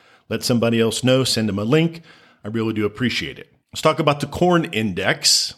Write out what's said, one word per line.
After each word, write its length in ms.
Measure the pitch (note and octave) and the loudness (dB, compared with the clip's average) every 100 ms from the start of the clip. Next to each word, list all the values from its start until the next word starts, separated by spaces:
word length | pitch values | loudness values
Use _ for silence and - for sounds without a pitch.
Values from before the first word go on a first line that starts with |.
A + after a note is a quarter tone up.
| _ _ - | _ _ -8
Let 160 | A2+ | -6
somebody 380 | - A#2+ A#2 A#2 | 0 0 2 2
else 200 | A2+ G2+ | 0 0
know. 220 | B2 C3 | 2 2
Send 240 | B2+ A#2 A2 | 2 0 -2
them 120 | G2 | -2
a 40 | |
link. 380 | A2 D3+ E3 E3 - - _ _ | 2 2 2 -2 -20 -20 _ _
I 60 | G#2 | -8
really 240 | A2+ A2+ | -4 -2
do 120 | G#2+ G#2 | 0 -2
appreciate 540 | - B2+ - D#2 B1 | -2 -4 -2 -8 -12
it. 140 | - _ _ | -20 _ _
Let's 100 | - | -2
talk 180 | D#3 D#3 | 0 2
about 200 | D3+ C#3+ | 2 0
the 80 | B2 | -2
corn 380 | - F3+ F3 D#3 | 0 2 2 2
index. 880 | G#2+ A2 F2+ G2 E3 - - - | -2 -2 -2 -2 0 2 0 -2